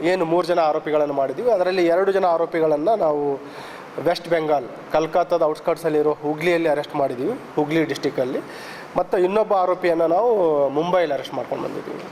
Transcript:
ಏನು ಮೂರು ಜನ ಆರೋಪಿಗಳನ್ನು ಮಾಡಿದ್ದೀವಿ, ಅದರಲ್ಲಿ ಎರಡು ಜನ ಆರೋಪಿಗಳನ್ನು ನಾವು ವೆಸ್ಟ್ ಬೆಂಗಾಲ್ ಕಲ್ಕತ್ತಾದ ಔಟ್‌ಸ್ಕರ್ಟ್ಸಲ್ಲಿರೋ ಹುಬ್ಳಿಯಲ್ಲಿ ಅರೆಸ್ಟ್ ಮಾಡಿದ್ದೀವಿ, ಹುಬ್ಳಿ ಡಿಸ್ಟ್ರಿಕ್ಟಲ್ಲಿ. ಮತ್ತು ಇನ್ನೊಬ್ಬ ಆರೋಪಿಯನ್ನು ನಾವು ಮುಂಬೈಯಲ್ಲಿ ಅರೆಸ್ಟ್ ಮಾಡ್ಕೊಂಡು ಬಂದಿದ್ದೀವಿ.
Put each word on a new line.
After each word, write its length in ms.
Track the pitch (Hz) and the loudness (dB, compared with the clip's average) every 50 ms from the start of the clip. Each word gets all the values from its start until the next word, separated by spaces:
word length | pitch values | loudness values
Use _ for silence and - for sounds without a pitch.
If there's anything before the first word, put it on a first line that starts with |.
| 151 170 | 2 2
ಏನು 140 | 185 185 - 165 | 2 2 2 2
ಮೂರು 140 | 170 180 175 165 | 2 2 2 2
ಜನ 100 | 175 170 165 151 | 2 2 2 2
ಆರೋಪಿಗಳನ್ನು 460 | 151 156 - 156 147 151 151 147 143 139 | 2 0 -2 0 0 2 2 2 0 0
ಮಾಡಿದ್ದೀವಿ, 280 | 135 135 131 - 226 247 226 | 0 -2 -2 -2 0 2 2
ಅದರಲ್ಲಿ 280 | 185 180 180 185 190 175 165 165 | 2 2 2 2 2 4 4 4
ಎರಡು 180 | 180 196 196 190 | 4 2 2 2
ಜನ 80 | 190 190 180 165 | 2 4 2 2
ಆರೋಪಿಗಳನ್ನು 580 | 165 170 165 170 165 160 160 151 147 151 196 226 208 175 | 2 0 -2 0 0 2 2 2 2 2 0 2 2 2
ನಾವು 160 | 156 151 147 147 143 139 131 139 - - - - - - - - - - - 135 160 | 0 0 0 0 -2 -2 -4 -8 -14 -16 -16 -16 -16 -16 -16 -16 -12 -12 -4 -2 -2
ವೆಸ್ಟ್ 200 | 175 170 - 165 165 | -2 -2 -2 -2 -2
ಬೆಂಗಾಲ್ 320 | 165 160 151 151 143 127 113 - - - - - | 0 2 0 0 0 0 -6 -12 -14 -12 -2 0
ಕಲ್ಕತ್ತಾದ 480 | 156 160 160 165 180 175 175 175 170 165 151 | 0 0 2 0 0 2 2 2 2 2 0
ಔಟ್‌ಸ್ಕರ್ಟ್ಸಲ್ಲಿರೋ 640 | 156 - - - 165 156 - 165 151 151 147 151 151 - 151 | 0 -2 -2 -2 -2 0 -2 0 0 2 2 2 0 0 -2
ಹುಬ್ಳಿಯಲ್ಲಿ 440 | 147 151 151 160 180 175 170 165 160 143 | -4 -4 0 0 2 2 2 2 2 0
ಅರೆಸ್ಟ್ 220 | 143 143 - - 147 | 0 -2 -4 -2 -2
ಮಾಡಿದ್ದೀವಿ, 320 | 139 139 131 120 131 185 247 277 - - - | 0 0 0 -2 -4 -4 -4 -6 -10 -6 -2
ಹುಬ್ಳಿ 240 | - 151 143 156 165 156 139 | -2 -2 0 2 0 0 0
ಡಿಸ್ಟ್ರಿಕ್ಟಲ್ಲಿ. 500 | 139 - - 143 127 - 131 127 147 269 330 - - - - - - - - - - - | -2 -2 -4 -4 -2 -2 -2 -2 -2 -6 -8 -8 -16 -16 -16 -16 -16 -16 -16 -4 -2 -2
ಮತ್ತು 180 | 180 - - 202 180 | -2 0 2 2 2
ಇನ್ನೊಬ್ಬ 260 | 180 196 220 214 202 208 190 180 | 2 2 2 2 2 2 2 2
ಆರೋಪಿಯನ್ನು 420 | 180 180 180 180 180 165 165 165 160 165 | 2 0 0 2 0 2 2 2 2 4
ನಾವು 140 | 185 226 247 226 208 180 160 151 143 143 135 135 147 | 2 2 2 2 2 2 2 2 2 2 2 0 0
ಮುಂಬೈಯಲ್ಲಿ 380 | 160 175 180 185 170 151 139 131 | 0 2 2 2 2 2 -2 -4
ಅರೆಸ್ಟ್ 160 | 127 - - 127 | -6 -8 -8 -8
ಮಾಡ್ಕೊಂಡು 260 | 120 - - 131 135 | -6 -6 -6 -6 -6
ಬಂದಿದ್ದೀವಿ. 380 | 139 - - - 113 - - - - | -8 -8 -8 -10 -10 -12 -12 -12 -14